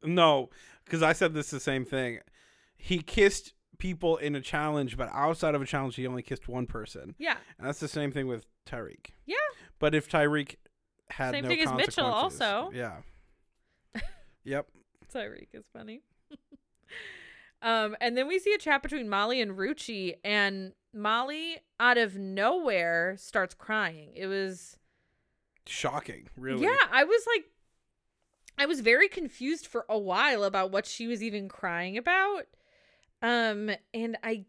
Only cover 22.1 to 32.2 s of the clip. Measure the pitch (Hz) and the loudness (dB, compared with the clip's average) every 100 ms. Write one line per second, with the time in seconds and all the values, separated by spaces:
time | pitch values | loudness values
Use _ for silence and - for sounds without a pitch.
22.1 | 190 196 190 214 359 311 196 170 170 170 | 0 -6 2 4 4 2 2 4 2 2
23.1 | 190 - 220 185 - - 214 190 160 151 | -2 -4 -2 -2 -4 -4 -2 -2 -4 -16
24.1 | - 190 196 190 180 - - _ _ _ | -8 -4 -2 -2 -6 -16 -20 _ _ _
25.1 | _ _ _ _ _ - - - - - | _ _ _ _ _ -10 -4 -2 -4 -8
26.1 | - - - 131 131 311 523 - 254 302 | -16 -16 -12 -4 0 2 4 6 6 6
27.1 | 453 453 466 320 _ _ _ _ _ _ | 4 4 0 -2 _ _ _ _ _ _
28.1 | _ _ _ - - 285 311 226 240 381 | _ _ _ -20 -2 -2 2 4 6 6
29.1 | - 302 - 254 320 - 240 - 220 202 | 2 -8 -6 -4 -4 -4 -8 -2 -2 0
30.1 | 185 277 240 202 196 190 196 214 - 226 | 2 4 4 2 0 0 0 -2 -8 -6
31.1 | 233 226 208 196 - 190 170 180 202 247 | -4 -4 -6 -8 -6 -4 -4 -4 -4 2
32.1 | 359 | 2